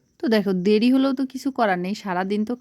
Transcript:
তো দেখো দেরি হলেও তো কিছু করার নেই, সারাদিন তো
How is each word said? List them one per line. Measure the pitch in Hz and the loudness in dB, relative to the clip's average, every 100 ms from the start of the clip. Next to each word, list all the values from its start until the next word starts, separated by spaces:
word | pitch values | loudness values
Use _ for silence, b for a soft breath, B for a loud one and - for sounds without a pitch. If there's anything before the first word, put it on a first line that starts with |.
| _ - | _ -6
তো | 302 | 0
দেখো | 220 202 185 185 | 2 2 0 2
দেরি | 214 240 | 4 4
হলেও | 269 269 269 | 4 2 0
তো | 262 | -6
কিছু | 262 277 262 | -4 -6 -2
করার | 214 180 | 0 0
নেই, | 185 214 | -4 -6
সারাদিন | 208 180 190 208 214 | -4 -4 -2 -2 -4
তো | 247 | -2